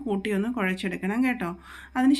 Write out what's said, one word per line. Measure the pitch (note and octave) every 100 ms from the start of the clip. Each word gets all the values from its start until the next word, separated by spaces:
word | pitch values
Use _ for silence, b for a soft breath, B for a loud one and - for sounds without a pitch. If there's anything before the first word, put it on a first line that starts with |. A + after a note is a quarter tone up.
| B3+
കൂട്ടി | G3 G3+ G3
ഒന്ന് | A3 A#3+
കുഴച്ചെടുക്കണം | F#3 F#3 G3 F3 F#3+ A3+ B3+
കേട്ടോ. | A#3+ F3 F#3 B B B B3+
അതിന് | C4 C#4+